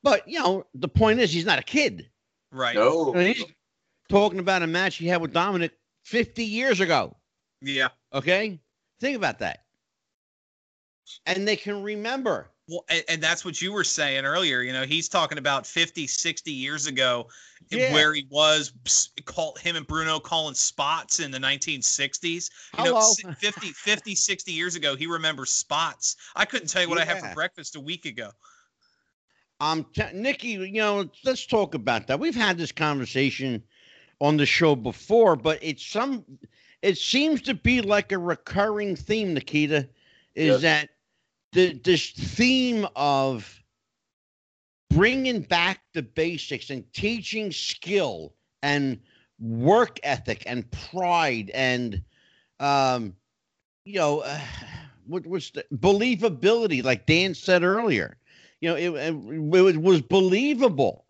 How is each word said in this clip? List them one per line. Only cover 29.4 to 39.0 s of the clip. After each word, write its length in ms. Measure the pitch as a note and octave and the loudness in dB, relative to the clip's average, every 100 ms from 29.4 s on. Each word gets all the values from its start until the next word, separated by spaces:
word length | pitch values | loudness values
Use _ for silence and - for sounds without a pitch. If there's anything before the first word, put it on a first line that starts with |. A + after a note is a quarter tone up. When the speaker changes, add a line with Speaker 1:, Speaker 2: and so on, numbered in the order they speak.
| _ _ | _ _
Speaker 1:
Um, 260 | D3+ D#3+ - | -2 -2 -4
t-, 120 | - D#3+ | -6 -6
Nikki, 360 | F3+ A#3+ C#4+ A#3+ | -4 -4 -4 -6
you 220 | G#3 F#3+ G#3+ | -8 -6 -2
know, 300 | G#3+ G3+ F#3 _ | 0 -2 -4 _
let's 200 | - C4 - | -4 -4 0
talk 280 | A3+ F#3+ | 0 0
about 320 | D3 A2 A#2 - | -2 0 -2 0
that. 140 | C#3 | -2
We've 160 | D#4+ A#3+ | 0 0
had 200 | G#3+ F3 | 0 0
this 160 | D#3+ | -4
conversation 920 | - D#3 C#3+ A#2+ C3 C#3 - C3+ A#2 - _ _ - _ _ | -2 0 0 -2 0 0 0 -4 -6 -8 _ _ -20 _ _
on 160 | C#3+ D3+ | 2 4
the 100 | C#3+ | 4
show 300 | - E3 C#3 | 4 4 4
before, 580 | A2+ - - A3+ A3 | -2 -8 2 6 6
but 240 | D3+ A2+ D#3 | 6 2 -2
it's 240 | D#3+ C#3+ | -4 -8
some, 400 | - G#3 C4 B3+ - C3+ - _ _ _ | -6 -4 -2 -4 -10 -20 -20 _ _ _
it 140 | G3 F3+ | 0 0
seems 440 | - B3+ D4+ D4 | 0 2 2 0
to 120 | - | -2
be 260 | A3 A3+ B3+ | -2 2 2
like 320 | G3+ G#3 G3+ | 4 0 0
a 60 | G3 | -4
recurring 760 | F3 E3 - F3+ G#3 G#3 G#3 | -2 -4 -4 0 0 0 -4
theme, 400 | F3 | -6